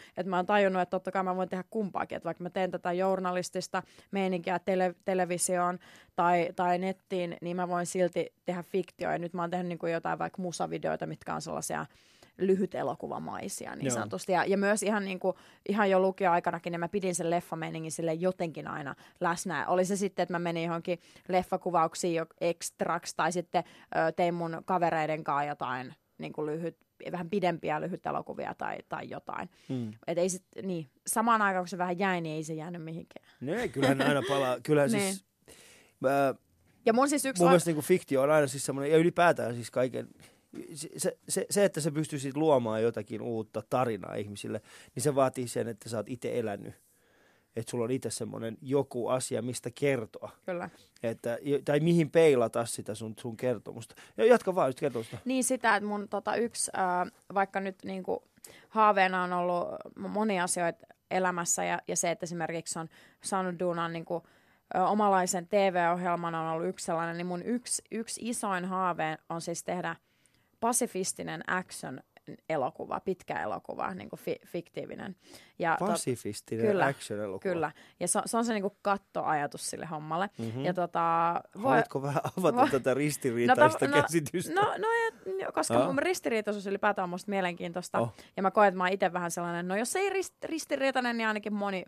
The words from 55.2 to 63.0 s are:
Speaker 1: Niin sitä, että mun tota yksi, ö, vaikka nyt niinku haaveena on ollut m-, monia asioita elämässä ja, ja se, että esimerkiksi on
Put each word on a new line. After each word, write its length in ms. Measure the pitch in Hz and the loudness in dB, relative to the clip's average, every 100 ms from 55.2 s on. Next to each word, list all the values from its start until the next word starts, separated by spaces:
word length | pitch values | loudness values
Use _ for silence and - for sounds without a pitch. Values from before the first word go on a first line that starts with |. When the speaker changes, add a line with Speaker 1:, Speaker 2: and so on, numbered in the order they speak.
| 247 | -2
Speaker 1:
Niin 180 | 262 | -2
sitä, 320 | 247 254 233 208 | 0 0 2 2
että 120 | 208 | 0
mun 200 | 208 202 | -6 -6
tota 260 | 202 208 208 | -6 -2 0
yksi, 360 | 233 - - - | -2 -4 -4 -2
ö, 360 | 185 180 180 - - | 0 0 -2 -8 -4
vaikka 260 | 190 196 196 | 0 0 -2
nyt 160 | 196 190 | -6 -6
niinku 400 | 196 190 185 - - _ - - - | -10 -8 -4 -6 -6 _ -20 -20 -4
haaveena 540 | 220 214 196 185 185 | 4 6 8 4 2
on 100 | 180 | 0
ollut 320 | 180 175 175 - - - - | 0 0 0 -2 -6 -12 -10
m-, 140 | 196 | -6
monia 340 | 190 220 185 | 0 0 2
asioita 440 | 175 180 170 160 - _ _ | 0 0 -2 -2 -12 _ _
elämässä 520 | 185 185 175 175 - | 0 0 0 0 0
ja, 160 | 175 175 - | 0 -2 -2
ja 80 | 175 | -2
se, 160 | 175 | -2
että 120 | 165 | -2
esimerkiksi 560 | 170 170 160 165 - 170 | -4 -6 -4 -6 -6 -8
on 100 | 165 - | -10 -14